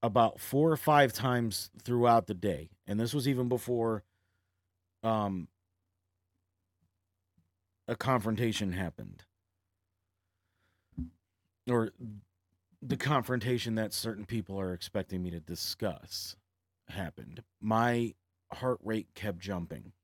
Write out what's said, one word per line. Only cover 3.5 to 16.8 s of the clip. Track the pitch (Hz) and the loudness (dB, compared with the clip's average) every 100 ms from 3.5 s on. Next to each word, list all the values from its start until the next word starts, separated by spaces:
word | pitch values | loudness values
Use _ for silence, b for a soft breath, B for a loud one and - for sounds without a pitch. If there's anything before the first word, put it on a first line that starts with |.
| 123 - 120 113 110 - _ _ _ _ _ _ _ _ _ | 0 0 0 0 -2 -6 _ _ _ _ _ _ _ _ _
um, | 113 110 104 95 80 _ _ _ _ _ _ _ _ _ _ _ _ _ _ _ _ _ _ _ _ _ _ _ - | 0 0 0 -2 -8 _ _ _ _ _ _ _ _ _ _ _ _ _ _ _ _ _ _ _ _ _ _ _ -8
a | |
confrontation | 117 131 127 104 110 117 101 101 | -4 2 2 2 0 0 0 -2
happened. | 87 90 - 50 50 - _ _ _ _ _ _ _ _ _ _ _ _ _ _ _ _ - - _ _ _ _ _ - | -2 -4 -6 -16 -16 -20 _ _ _ _ _ _ _ _ _ _ _ _ _ _ _ _ -10 -10 _ _ _ _ _ 0
Or | 120 110 - 117 104 - _ _ _ _ _ | 2 2 -4 -14 -14 -18 _ _ _ _ _
the | 139 127 | -6 -2
confrontation | 135 147 120 127 113 123 117 113 | 2 2 2 -2 0 -2 0 -2
that | 110 | -2
certain | - 113 104 | -4 -6 -8
people | 101 113 95 98 | -6 -6 -4 -4
are | 95 | -4
expecting | 90 - 104 95 92 | -4 -6 -6 -4 -4
me | 90 | -4
to | 85 | -8
discuss | 80 87 - - 107 82 - - - - _ _ _ _ | -10 -8 -8 -4 -6 -6 -10 -10 -10 -14 _ _ _ _